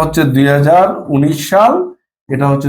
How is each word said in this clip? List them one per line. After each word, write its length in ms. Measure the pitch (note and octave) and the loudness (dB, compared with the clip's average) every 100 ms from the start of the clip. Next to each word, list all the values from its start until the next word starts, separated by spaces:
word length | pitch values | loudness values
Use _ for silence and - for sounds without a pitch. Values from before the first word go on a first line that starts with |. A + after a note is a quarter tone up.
হচ্ছে 200 | D#3+ E3 C#3 | 0 0 0
দুই 120 | C3 C#3 | 2 2
হাজার 320 | C#3+ C#3+ F#3 F#3+ - - | 2 2 2 2 -2 -4
উনিশ 240 | C#3 D3 D3 - | -2 0 -4 -2
সাল, 220 | F#3+ A#3 F4+ F4+ - _ _ - | 2 2 0 -6 -12 _ _ -8
এটা 180 | C3+ C#3 | -4 -2
হচ্ছে 180 | C#3 | -2